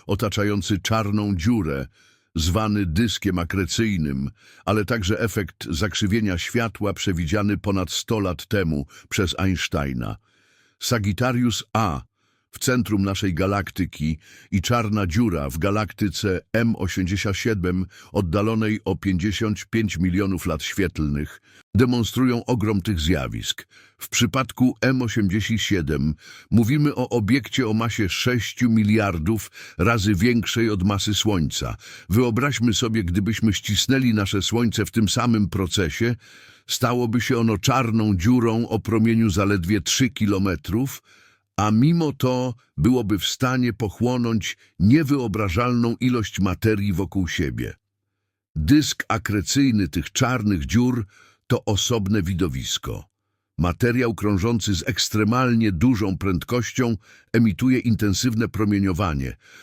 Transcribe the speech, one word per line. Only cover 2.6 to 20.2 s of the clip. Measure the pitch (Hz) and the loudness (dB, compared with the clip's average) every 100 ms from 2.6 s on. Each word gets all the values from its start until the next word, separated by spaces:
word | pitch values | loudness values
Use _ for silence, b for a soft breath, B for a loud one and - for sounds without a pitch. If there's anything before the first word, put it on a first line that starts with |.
| 110 104 92 | 0 0 0
dyskiem | 80 117 - 98 90 | 0 0 0 -2 -2
akrecyjnym, | 85 95 92 - 113 95 73 67 69 B B B - | -2 -2 -2 0 0 0 -2 -4 -6 B B B -2
ale | 107 98 | -2 0
także | 117 90 107 | -2 -2 -2
efekt | 113 - 90 - - | -2 -4 -6 -10 -8
zakrzywienia | 76 98 - 101 113 104 87 | -4 -4 -2 0 0 0 -2
światła | - 120 117 - 104 | -2 -2 -2 -4 -6
przewidziany | 92 - 85 80 104 101 101 | -2 -2 -2 -2 0 0 -2
ponad | 104 98 90 | 0 -2 -2
sto | - - 110 | -6 -4 -2
lat | 98 82 - | -2 -4 -4
temu | 104 82 73 69 B B | -2 0 -2 -4 B B
przez | - 92 - | -2 -2 0
Einsteina. | 95 87 - 82 69 62 53 53 b b b b b b | 0 0 -2 -2 -4 -4 -6 -10 b b b b b b
Sagittarius | - 120 101 92 123 123 123 107 - | -2 0 0 0 0 2 0 0 -4
A. | 110 107 71 - _ _ _ _ | -2 -2 -4 -8 _ _ _ _
w | - | -6
centrum | - 127 107 104 | 0 0 2 2
naszej | 98 95 101 | 2 0 -2
galaktyki | 82 95 101 90 - 85 - 76 80 B B B | 0 0 0 -4 -4 -4 -2 -4 -4 B B B
i | 98 | -2
czarna | - 120 107 107 92 | 0 0 0 0 0
dziura | 85 117 82 69 | 2 2 0 -4
w | 76 | -2
galaktyce | 98 101 101 - 104 - 104 90 - | -2 0 -2 -2 -4 -2 -2 -2 -2
M | 110 117 107 | 0 0 0
osiemdziesiąt | 90 - 90 98 104 92 | -2 -2 -2 -2 -2 -2
siedem, | 120 107 90 92 87 B B | -2 0 0 -2 -4 B B
oddalonej | 98 87 101 107 110 107 107 - | -4 0 0 0 0 0 -2 -4
o | 90 | -2
pięćdziesiąt | 98 90 104 95 110 101 - | -2 0 0 -2 -2 -4 -2
pięć | 113 107 85 | -2 -2 0
milionów | 90 90 | 0 0